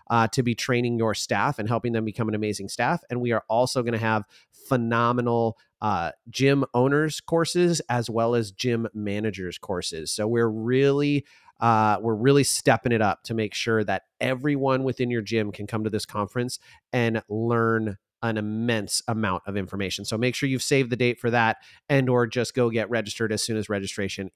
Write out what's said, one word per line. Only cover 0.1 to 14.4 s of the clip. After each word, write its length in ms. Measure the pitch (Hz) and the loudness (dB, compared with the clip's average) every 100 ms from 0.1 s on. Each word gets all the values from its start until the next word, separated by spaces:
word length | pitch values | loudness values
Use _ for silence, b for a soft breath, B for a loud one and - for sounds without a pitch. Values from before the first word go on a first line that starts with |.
| 117 113 | 2 2
to 160 | - | 2
be 100 | 120 | 0
training 420 | 113 - 123 123 120 | -2 -2 0 0 0
your 180 | 113 | 0
staff 440 | 107 - 104 120 143 | -2 -2 0 0 -2
and 100 | 104 | -2
helping 240 | 117 123 | -2 0
them 120 | 113 | -2
become 240 | 110 104 110 | -2 -2 -2
an 80 | 107 | -2
amazing 320 | 107 101 98 | -2 -4 -6
staff. 340 | - 120 170 - | -2 -2 -2 -4
And 100 | 123 | -4
we 120 | 120 | 0
are 100 | 113 - | 0 0
also 340 | 113 127 135 | 0 2 0
gonna 160 | 120 113 | -2 0
have 260 | 113 110 104 b b _ - | 0 0 -2 b b _ -2
phenomenal, 880 | 127 117 117 117 123 120 117 113 113 b b | 0 2 2 2 2 2 2 0 -2 b b
uh, 320 | 107 95 82 - - | -2 -2 -2 -6 -10
gym 340 | 113 135 139 135 | 0 2 4 2
owners 480 | 120 131 143 156 - | 2 4 2 0 -4
courses 600 | - 165 160 175 175 160 - | -2 0 0 2 2 2 -2
as 200 | 120 113 | -2 -2
well 280 | 113 117 120 | 0 2 2
as 160 | 104 | 0
gym 340 | 95 127 117 113 | -4 -2 0 -2
managers 640 | 107 104 101 110 95 90 - | -4 -4 -2 -2 -4 -8 -8
courses. 540 | - 90 - 82 76 | -6 -4 -4 -8 -6
So 160 | - 107 | -4 0
we're 200 | 117 117 | 2 0
really, 800 | 110 113 127 139 139 147 147 - b b b | 0 0 2 4 4 2 0 -4 b b b
uh, 380 | 117 110 107 101 | 2 4 4 2
we're 140 | 113 | 0
really 300 | 107 127 143 | 2 4 6
stepping 480 | 131 - - 117 127 | 4 2 2 2 2
it 100 | 117 | 2
up 220 | 104 - | 2 0
to 100 | - | -4
make 180 | 113 107 | -4 -4
sure 300 | - - 113 | -4 0 0
that 200 | 104 95 - - | 2 -2 -4 -4
everyone 640 | 127 127 | -2 -2